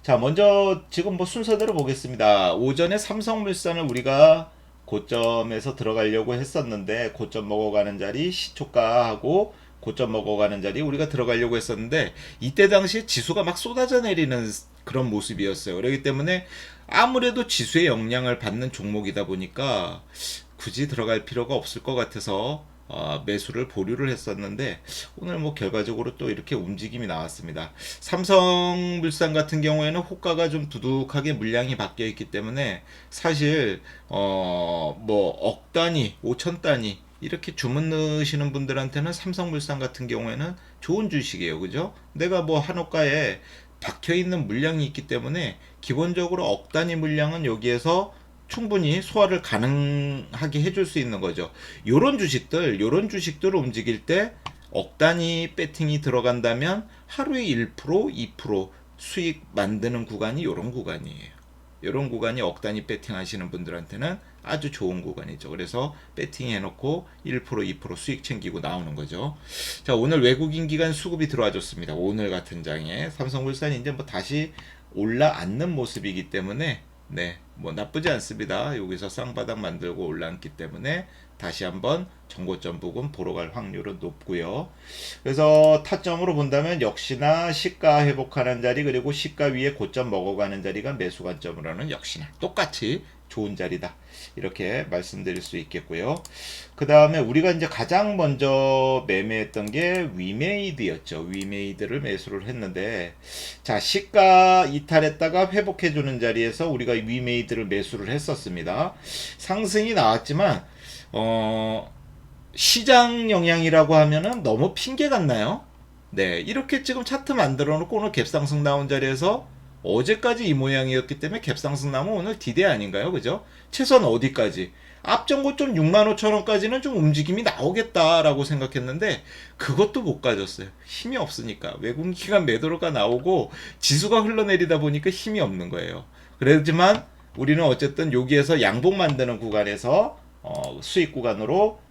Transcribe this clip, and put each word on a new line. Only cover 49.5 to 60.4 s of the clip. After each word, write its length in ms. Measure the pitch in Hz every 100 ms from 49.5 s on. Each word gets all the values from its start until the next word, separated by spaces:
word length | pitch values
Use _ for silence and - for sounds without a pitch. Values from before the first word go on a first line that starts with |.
| 107 123 143 143 143 143 139 - 120 151 147
해줄 240 | 170 190
수 140 | 180 156
있는 240 | 123 101
거죠. 280 | 95 80 85 - - - -
요런 300 | 131 262 269
주식들, 600 | 175 131 - 160 160 98
요런 300 | 110 160 208
주식들을 480 | 202 165 147 190 190
움직일 480 | 127 113 113 113
때 280 | - 175 220 - - - -
억 280 | - 95 -
단위 560 | 156 170 165 165 165
배팅이 460 | - 156 147 151 151
들어간다면 880 | 147 123 120 123 117 117 156 202 220 - -
하루에 380 | - 269 262
일 280 | 220 117 117 -
프로, 340 | 139 185 254
이 220 | - 113 -
프로 360 | 131 101 95 - - -
수익 500 | - - 165 156 -
만드는 520 | - 98 107 117 120
구간이 400 | 113 104 107 139